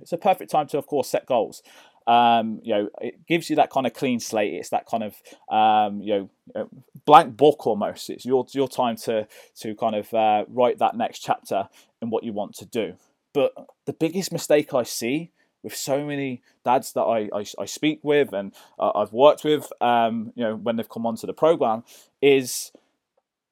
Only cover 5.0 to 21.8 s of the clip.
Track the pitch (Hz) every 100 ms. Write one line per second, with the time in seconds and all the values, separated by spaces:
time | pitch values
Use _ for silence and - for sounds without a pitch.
5 | 107 - - - - 110 110 107 107 101
6 | 101 104 98 _ - - 104 - - -
7 | - 151 156 110 143 143 - 107 95 90
8 | - - 120 131 123 135 131 - 123 113
9 | - 113 107 - - - 117 104 113 107
10 | 104 113 110 107 101 117 123 113 113 113
11 | 113 - - 123 - 101 98 _ _ _
12 | 117 110 117 104 101 - 101 120 95 -
13 | _ _ _ - 127 - - _ - -
14 | 165 175 185 170 - 151 143 135 113 -
15 | 117 143 170 _ _ _ - - - 139
16 | 147 143 135 123 _ _ - 127 117 -
17 | - 113 107 - 104 - 98 - 151 156
18 | 147 147 131 - 196 - - - - -
19 | 208 104 147 - 151 151 127 - 120 120
20 | 117 113 110 120 117 110 104 113 110 -
21 | 113 117 92 92 160 165 127 113